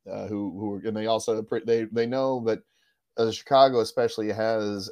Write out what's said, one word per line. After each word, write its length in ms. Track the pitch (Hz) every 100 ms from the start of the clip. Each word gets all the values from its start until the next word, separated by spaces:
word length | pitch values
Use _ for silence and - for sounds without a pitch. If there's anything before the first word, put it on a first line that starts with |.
| 95
uh, 180 | 98 98
who, 240 | 104 101 90 107 101
who, 60 | 110
and 80 | 107
they 120 | 110
also, 340 | 110 110 110
pre-, 220 | 107 117 110
they, 200 | 117 110
they 200 | 117 117
know 380 | 131 135 127 113
that, 140 | 107 _ _ _ _ _ -
uh, 140 | 113
Chicago 480 | 110 - 135 135 123
especially 520 | 110 - 117 - 107
has 580 | 101 110 110 104 101 92